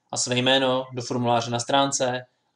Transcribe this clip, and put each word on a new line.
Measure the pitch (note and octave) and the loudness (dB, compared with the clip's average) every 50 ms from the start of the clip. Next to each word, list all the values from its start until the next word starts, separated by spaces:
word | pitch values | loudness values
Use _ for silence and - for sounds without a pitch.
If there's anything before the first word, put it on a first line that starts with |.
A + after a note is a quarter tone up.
| _ _ - | _ _ -6
a | |
své | - - B2+ B2 | -4 -2 -2 0
jméno | B2 B2+ C3 C3 C3+ C3+ B2+ B2+ C3 C3 - B2 | 0 2 4 4 4 4 2 2 0 -2 -4 -8
do | B2 A#2+ | -10 -6
formuláře | - B2+ B2 A#2+ A#2+ A#2+ A#2 A2+ B2 | -4 -4 -2 0 2 2 2 0 -2
na | A#2+ A#2 | -4 -4
stránce | - - C#3 C#3 C#3 C#3 C#3 - C3 B2 B2 B2+ - - _ _ _ _ _ | -2 0 2 2 2 2 0 -2 -2 -2 -2 -4 -8 -12 _ _ _ _ _